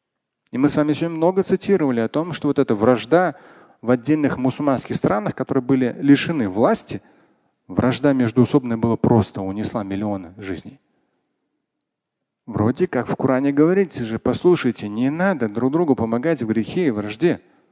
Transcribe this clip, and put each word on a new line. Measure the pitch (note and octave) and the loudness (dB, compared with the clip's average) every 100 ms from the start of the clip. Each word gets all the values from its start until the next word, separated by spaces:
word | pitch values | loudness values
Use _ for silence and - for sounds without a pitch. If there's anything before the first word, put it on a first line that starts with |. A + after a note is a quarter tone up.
| _ _ _ _ _ | _ _ _ _ _
И | B2 | 0
мы | C#3+ | 2
с | D#3 | 2
вами | D3+ | 0
сегодня | D3 E3+ D#3+ | 0 -2 0
много | E3 F#3 | 2 2
цитировали | F3+ F#3+ - F#3+ C#3+ A#2+ | 0 -2 2 2 2 0
о | A2+ | 0
том, | C#3+ F3 | -2 -4
что | D3 D3 | -4 -2
вот | C#3+ | 0
эта | C3 | 0
вражда | G#2+ A2 A#2+ G#2+ E3+ F3+ - - - - _ | 2 4 2 2 2 2 -2 -18 -20 -20 _
в | A2+ | -2
отдельных | B2 A#2 D#3 C#3 B2+ | 0 2 0 0 0
мусульманских | B2+ - D3 B2+ - - | -2 0 0 -2 -2 -2
странах, | - G3+ G#3 | 0 0 -2
которые | - B2+ C3+ | -6 -2 -2
были | B2 C3+ B2 - | 0 0 0 0
лишены | C#3 C#3 - E3 G2+ | 4 4 4 -2 -2
власти, | F#2+ C#3+ A3+ - G#2 - _ _ _ _ _ _ | 2 2 2 -4 -10 -12 _ _ _ _ _ _
вражда | F#2 D3 A#2+ C#3+ | -2 0 0 0
междуусобная | C3+ A#2+ A#2+ A#2+ D3 B2 A2+ | 2 2 4 4 2 0 -2
была | A#2 A2 | -2 0
просто, | - A#2 G2 - | 4 4 2 -4
унесла | F#2+ G2+ G#2 A#2 | -6 -6 -6 -6
миллионы | G2 G2 G#2 G2 E2+ F#2+ | -6 -4 -4 -6 -10 -14
жизней. | F#2+ E2+ - - _ _ _ _ _ _ _ _ _ _ _ _ _ _ _ _ - | -10 -10 -10 -20 _ _ _ _ _ _ _ _ _ _ _ _ _ _ _ _ -10
Вроде | G2+ G#2+ - F3+ | -2 -2 0 -2
как | B2+ A2+ | -2 -4
в | |
Коране | C#3 C3+ C3 C#3+ | -2 0 2 0
говорится | C#3+ D#3+ F#3+ F3 - | 2 2 2 0 -4
же, | A2+ A2+ | -6 -2
послушайте, | C3 A#2 F3 E3+ B2+ A2+ G#2 | -2 2 2 4 0 -2 -6
не | G#2+ C3 | -2 -2
надо | D#3+ F#3+ D#3+ A2+ | 0 -2 0 -4
друг | G#2 C3 | -2 -2
другу | D#3 E3+ | 0 0
помогать | A#2+ A2+ A#2 D3 D#3+ | 0 0 0 0 -2
в | A2 | -2
грехе | A2 G2+ C3 E3+ | -2 -2 -2 -2
и | |
вражде. | G#2 G#2 G#2+ E3 A2 - _ _ | -2 -6 0 0 0 -6 _ _